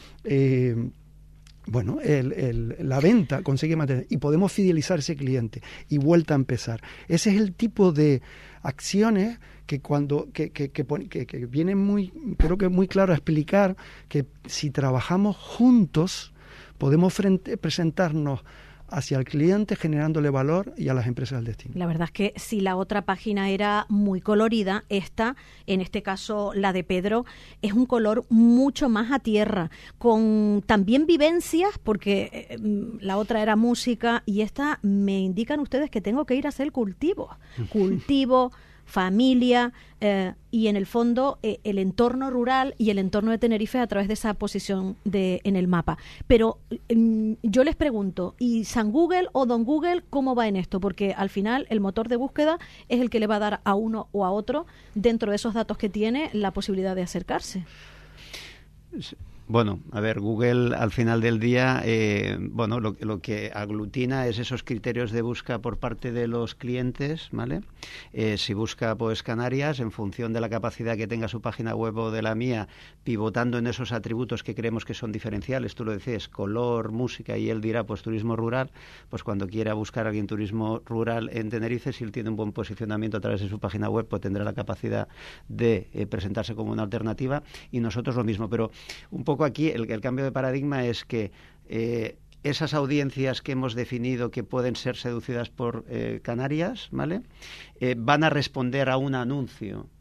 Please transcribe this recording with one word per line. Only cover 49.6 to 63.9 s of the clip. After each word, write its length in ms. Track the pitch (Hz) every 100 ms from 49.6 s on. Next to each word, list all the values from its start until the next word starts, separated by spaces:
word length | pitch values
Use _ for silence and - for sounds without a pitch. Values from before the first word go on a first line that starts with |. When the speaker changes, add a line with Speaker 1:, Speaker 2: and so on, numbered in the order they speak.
| 226
Speaker 2:
Google 400 | 302 339 349 -
cómo 260 | 277 262 247
va 140 | 226
en 80 | 190
esto? 240 | 180 196
Porque 320 | 196 180 196
al 160 | 190 196
final 380 | 202 202 247 -
el 120 | 220
motor 280 | 196 190 226
de 80 | 240
búsqueda 400 | 262 - 302 339 - - -
es 140 | 240
el 80 | 247
que 100 | 226
le 60 | 208
va 100 | 214
a 40 |
dar 200 | 208 208 -
a 100 | 196
uno 340 | 220 220 -
o 120 | 202 185
a 60 |
otro 340 | 202 208 277 349 - - 214
dentro 380 | 233 233 214
de 40 | 202
esos 160 | 233
datos 240 | 220 220 214
que 140 | 220
tiene 400 | 208 214 254 311
la 200 | 214 196
posibilidad 440 | 185 196 190 190 185
de 60 |
acercarse. 640 | 180 180 175 - - 190 165 - - - - - - - - - - - - 339
Speaker 3:
Sí. 180 | - - - - -
Bueno, 300 | 113 107 95 -
a 80 | 107
ver, 200 | 107 110
Google 560 | 101 110 120 123 120 123
al 140 | 113
final 320 | 110 113 117
del 180 | 117 113
día, 400 | 117 123 127 127
eh, 540 | - 113 107 101 98 98
bueno, 420 | 98 107 110 117
lo, 140 | 110 101
lo 220 | 107 104
que 280 | 95 104 104 104
aglutina 720 | 104 107 104